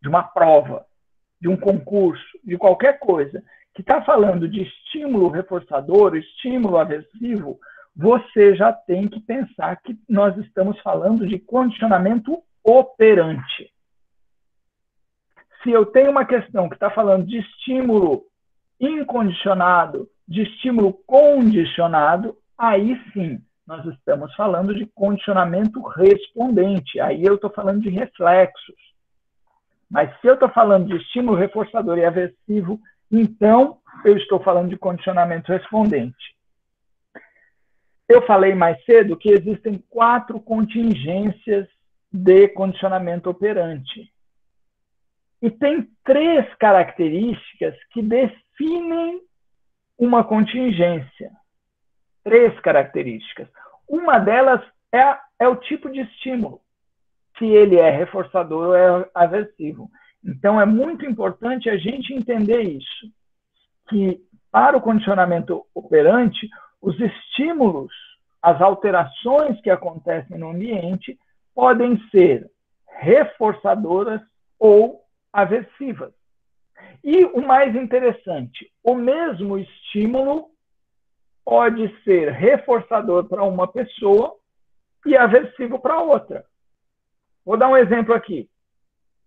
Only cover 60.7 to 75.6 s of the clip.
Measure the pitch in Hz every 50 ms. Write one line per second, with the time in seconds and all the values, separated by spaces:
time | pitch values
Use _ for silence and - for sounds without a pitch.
60.7 | 214 233 269 330 339 320 294 277 226 226 196 190 185 - 220 240 262 247 - 226
61.7 | 208 180 156 214 262 269 233 - 277 262 - - 240 220 208 202 233 240 220 180
62.7 | 147 131 135 - - - 226 214 - _ _ _ _ _ _ _ _ _ _ _
63.7 | _ _ _ - 220 202 196 185 180 - _ _ _ _ _ _ - - 240 277
64.7 | 277 254 - 226 220 214 - 196 196 190 180 175 175 170 - - 170 - - _
65.7 | _ - - - 160 156 147 165 214 247 247 208 - - - 214 - - - _
66.7 | _ _ - 196 147 160 240 196 - - - - - - 285 330 339 302 254 202
67.7 | 165 139 139 - - - - _ _ _ _ _ _ _ - 175 165 139 180 196
68.7 | 196 190 - 202 185 175 170 - - - - 240 269 294 302 285 220 - - 208
69.7 | 185 180 - 175 165 160 - 175 165 165 139 - 175 165 160 160 165 175 208 240
70.7 | 226 190 170 175 190 185 - - 254 - _ _ _ _ _ _ _ 254 247 254
71.7 | 247 233 240 247 240 - - - - 196 175 165 131 113 - - _ _ _ _
72.7 | _ _ _ _ - - 135 165 226 294 302 - - - 226 214 - - - 196
73.7 | 190 214 208 160 175 190 208 233 214 214 - _ _ _ _ _ _ _ 220 214
74.7 | 208 208 226 247 - - _ _ _ _ _ _ - 202 196 175 214 247